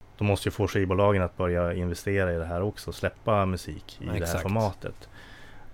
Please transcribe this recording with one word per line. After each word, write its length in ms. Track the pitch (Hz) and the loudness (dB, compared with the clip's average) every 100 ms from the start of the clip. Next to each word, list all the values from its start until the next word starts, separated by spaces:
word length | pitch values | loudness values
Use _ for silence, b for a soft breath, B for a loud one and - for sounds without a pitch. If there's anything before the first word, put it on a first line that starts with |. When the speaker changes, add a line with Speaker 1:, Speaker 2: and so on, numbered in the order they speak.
| - - | -20 -2
Speaker 1:
de 100 | 104 | 2
måste 200 | 98 104 | 2 0
ju 40 | |
få 160 | - 98 | 0 2
skivbolagen 540 | 104 95 95 101 101 | 2 2 6 6 6
att 160 | 90 - | 2 0
börja 360 | 90 87 87 | 0 2 2
investera 600 | 90 87 85 - 98 92 | 0 -2 -2 0 2 2
i 40 | 85 | 0
det 80 | 82 | -2
här 160 | 87 | -2
också, 300 | 101 - - | -2 -4 -10
släppa 540 | - 92 - - 104 95 | -4 -4 -2 2 2 2
musik 520 | 92 - 107 - - | 0 -6 -12 -14 -10
i 40 | - | -4
Speaker 2:
Ja, 60 | |
Speaker 1:
det 60 | 85 | -2
här 40 | |
Speaker 2:
exakt. 180 | 85 85 | 0 0
Speaker 1:
formatet. 680 | 92 110 104 - - - - B B B B B B | 0 2 0 -2 -8 -10 -16 B B B B B B